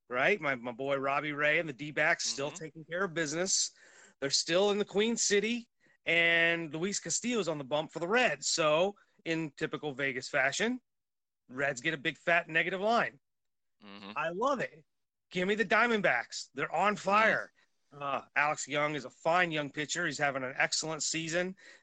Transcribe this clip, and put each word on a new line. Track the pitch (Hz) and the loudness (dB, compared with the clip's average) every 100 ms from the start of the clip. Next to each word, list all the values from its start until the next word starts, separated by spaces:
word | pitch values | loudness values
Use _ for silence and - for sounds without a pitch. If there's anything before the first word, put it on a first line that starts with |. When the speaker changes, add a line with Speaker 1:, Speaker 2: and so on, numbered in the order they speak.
| - | -6
Speaker 1:
right? | 123 151 208 | 0 2 2
My, | 151 127 | 0 -2
my | 123 | -6
boy | 117 135 139 | -4 -2 0
Robbie | 139 139 151 | 0 -2 -2
Ray | 143 147 156 | 0 2 2
and | 160 | 0
the | |
D-backs | 139 147 143 156 165 - | -6 -6 0 2 2 -2
still | - 147 | -4 -6
Speaker 2:
Mm-hmm. | 147 | -8
Speaker 1:
taking | 160 160 156 | -14 -14 -8
care | 170 | -4
of | 196 | -2
business. | 156 151 160 190 - - - - - - - | -2 -2 -2 0 0 -2 -6 -20 -20 -20 -6
They're | 139 | -2
still | - - 175 208 | -2 2 2 4
in | 202 | 2
the | 196 | 0
Queen | 196 220 233 | 0 2 2
City, | - 202 214 240 - _ _ _ - | 2 2 0 -4 -8 _ _ _ 0
and | 165 170 170 165 170 165 | 2 4 4 4 2 -2
Luis | 156 190 196 | -4 -2 -4
Castillo's | 170 - 240 240 180 | -4 -4 -2 -2 0
on | 151 | -4
the | 131 | -2
bump | 151 160 | -2 -2
for | 160 | -4
the | 170 | 0
Reds. | 240 226 147 - | 2 2 0 -2
So, | - 156 151 196 208 _ _ 165 | 2 4 4 2 -2 _ _ -4
in | 160 160 - | -2 -2 -4
typical | 156 151 151 | -6 -4 -6
Vegas | 131 139 127 - | -4 -4 -4 -2
fashion, | 143 135 135 220 254 _ _ _ _ _ _ - | 0 0 2 -2 -2 _ _ _ _ _ _ -12
Reds | 127 143 127 | -4 -2 0
get | 160 | -2
a | 160 | -2
big | 160 139 | -4 -2
fat | - 170 160 | 2 2 2
negative | 160 170 185 | 0 0 0
line. | 208 233 131 120 _ _ _ _ _ _ 101 | 2 2 0 -4 _ _ _ _ _ _ -18
Speaker 2:
Mm-hmm. | 101 101 120 | -16 -10 -6
Speaker 1:
I | 160 | -4
love | 175 254 262 | -2 -2 -2
it. | 143 156 _ _ _ _ _ | -4 -10 _ _ _ _ _
Give | 180 185 | -4 -2
me | 214 | 0
the | 202 | 2
Diamondbacks. | 214 240 220 170 123 - - - 127 | 4 4 4 2 2 -2 -10 -10 -6
They're | 151 | -2
on | 156 196 202 | 2 2 2
Speaker 2:
Mm-hmm. | 190 | 2
Speaker 1:
fire. | 208 220 135 101 _ _ _ _ 143 | 4 6 2 -2 _ _ _ _ -10
Uh, | 143 127 - 139 | -4 -4 -2 2
Alex | 147 151 - | 2 0 -2
Young | 147 151 151 | 0 0 -2
is | 120 | -8
a | |
fine | _ 165 175 175 | _ 2 4 4
young | 156 143 | 0 -4
pitcher. | 156 143 165 170 | -6 -4 -2 -4
He's | 139 | 0
having | 143 135 | 0 0
an | 127 139 | -4 -2
excellent | 160 - 156 160 | 0 0 -4 -4
season. | - 160 160 170 185 185 - - | -4 -4 -2 -2 -2 -8 -18 -20